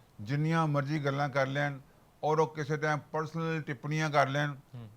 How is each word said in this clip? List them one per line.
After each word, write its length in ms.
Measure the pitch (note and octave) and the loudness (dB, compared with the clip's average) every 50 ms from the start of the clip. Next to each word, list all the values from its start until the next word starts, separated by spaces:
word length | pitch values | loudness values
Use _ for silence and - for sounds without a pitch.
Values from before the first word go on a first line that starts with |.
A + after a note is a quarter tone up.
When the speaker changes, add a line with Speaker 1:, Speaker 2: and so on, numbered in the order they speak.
| - - - - | -20 -20 -18 -12
Speaker 1:
ਜਿੰਨੀਆਂ 460 | G#2+ G#2 C#3 C#3+ D3+ D#3 E3 E3 D#3+ D#3 | -6 -4 -2 0 2 2 2 2 2 2
ਮਰਜ਼ੀ 380 | C#3+ C#3+ C#3 C3+ D3+ D#3+ C#3 | 2 0 0 0 -2 -2 0
ਗੱਲਾਂ 240 | C#3 C#3 C#3 D3 D3 | 0 0 0 -2 0
ਕਰ 180 | A#2+ C#3 C3+ C3 | 2 2 0 2
ਲੈਣ 320 | C3+ C#3+ D3 C#3+ C#3 C3 - - - - - - - - - | 0 0 -2 -2 -4 -6 -12 -20 -20 -20 -20 -20 -12 -4 0
ਔਰ 160 | D3 D#3 D#3 | 2 4 4
ਉਹ 80 | D#3+ D#3 | 4 2
ਕਿਸੇ 300 | - D#3 D3+ - D#3 C#3+ | 0 -6 -4 -2 -2 -2
ਟਾਈਮ 220 | D3 D#3 D3+ C#3+ - - | 0 0 0 -2 -4 -4
ਪਰਸਨਲ 500 | - D#3 D#3+ D3+ - E3 E3 E3 D#3+ D#3+ | -4 -4 -4 -4 -4 -4 -2 -2 -2 -4
ਟਿੱਪਣੀਆਂ 480 | D3 - D3 A#2 - D3 D3+ D#3 D#3 D#3 | -4 -6 -8 -8 -6 -4 -2 0 0 2
ਕਰ 180 | C#3+ D3 C3+ C3 | 4 4 4 4
ਲੈਣ। 280 | C3+ C#3+ D3 D3 C#3+ C3+ - - - | 4 0 -2 -2 -4 -8 -14 -18 -16
Speaker 2:
ਹੂੰ। 140 | A#2+ A#2 G#2+ G#2+ | -16 -14 -16 -12